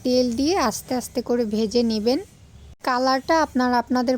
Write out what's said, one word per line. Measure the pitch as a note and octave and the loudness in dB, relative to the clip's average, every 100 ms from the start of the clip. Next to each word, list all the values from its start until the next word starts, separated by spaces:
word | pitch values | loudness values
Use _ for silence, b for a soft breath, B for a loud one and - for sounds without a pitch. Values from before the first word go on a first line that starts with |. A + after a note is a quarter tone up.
তেল | C4 B3+ B3+ A#3 | 0 2 2 0
দিয়ে | C#4+ F#4+ B3+ | 0 2 0
আস্তে | - - | -2 -6
আস্তে | B3+ - B3 | -6 -4 -6
করে | A#3 A#3+ | -2 -2
ভেজে | A3+ G#3+ A3 A#3+ | -2 -2 0 0
নেবেন। | A#3 A3 G#3+ C#4 G#4 - - - - - | 0 0 0 -2 -4 -16 -20 -20 -20 -8
কালারটা | - B3 C4 C4 C4 D#4+ | -4 0 2 0 2 2
আপনারা | D4+ B3+ B3 B3 | 2 0 0 0
আপনাদের | A#3 B3+ A#3+ | 0 0 0